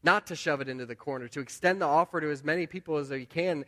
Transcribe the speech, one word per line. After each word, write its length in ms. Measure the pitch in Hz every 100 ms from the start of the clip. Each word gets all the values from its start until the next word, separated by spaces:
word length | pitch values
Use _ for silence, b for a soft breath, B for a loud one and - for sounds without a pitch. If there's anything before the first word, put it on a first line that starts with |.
not 240 | - 202 -
to 100 | 170
shove 240 | 165 143
it 80 | 135
into 180 | 127 123
the 80 |
corner, 320 | 117 - 135 120
to 140 | 143
extend 400 | 131 - 175 190
the 60 | 165
offer 340 | 151 175 175
to 100 | 151
as 140 | 147
many 220 | 143 165 165
people 300 | 185 170 151
as 120 | 139
we 140 | 135
can 400 | 127 165 180 160